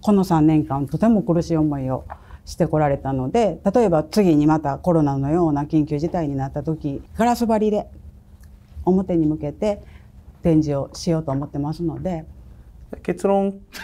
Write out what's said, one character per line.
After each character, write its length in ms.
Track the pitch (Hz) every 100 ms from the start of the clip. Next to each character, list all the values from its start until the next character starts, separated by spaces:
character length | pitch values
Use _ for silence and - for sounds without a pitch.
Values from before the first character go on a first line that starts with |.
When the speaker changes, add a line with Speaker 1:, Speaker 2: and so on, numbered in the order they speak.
Speaker 1:
こ 120 | -
の 100 | 202
三 240 | 185 165 156
年 180 | 156
間 220 | 151 139 139
と 100 | 156
て 120 | 226
も 140 | 214
苦 200 | 175 170
し 80 | 156
い 60 | 160
思 200 | 156 143
い 100 | 131
を 140 | 131 - - - -
し 120 | - -
て 100 | 156
こ 140 | 156
ら 80 | 151
れ 100 | 139
た 140 | 135
の 180 | 135 131
で、 300 | 233 208 160 196
例 120 | 220
え 40 | 214
ば 140 | 160
次 320 | 156 214 190
に 140 | 147 151
ま 100 | 156
た 200 | 147 139
コ 140 | 180
ロ 100 | 165
ナ 140 | 147 139
の 140 | 139
よ 180 | 165 165
う 40 |
な 100 | 143
緊 220 | 143 160
急 160 | 143 147
事 100 | 170
態 180 | 180 147
に 80 | 135
な 100 | 135
っ 60 |
た 120 | 147
時、 360 | 143 156 147 139 - -
ガ 80 |
ラ 120 | 233 240
ス 100 | 226
張 120 | 220
り 120 | 214
で 160 | 202 - - - - - - - - - -
表 320 | - 185 190 170
に 100 | 151
向 120 | 156
け 140 | 151
て 300 | 143 214 208 - - - - - -
展 200 | 175 156
示 140 | 147 139
を 140 | -
し 180 | - 180
よ 100 | 160
う 20 |
と 80 | 160
思 160 | 135 147
っ 20 |
て 100 | 147
ま 140 | 143
す 100 | 160
の 200 | 170 -
で。 220 | 175 165 156 - - - - - - -
Speaker 2:
結 240 | - 180 196
論、 240 | 196 196
じ 60 | 196 - -